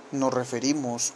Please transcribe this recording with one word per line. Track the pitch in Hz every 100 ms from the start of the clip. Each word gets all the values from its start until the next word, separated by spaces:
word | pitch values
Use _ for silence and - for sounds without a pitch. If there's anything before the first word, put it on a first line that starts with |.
| -
nos | 139 131
referimos | 127 123 120 131 151 127 120 -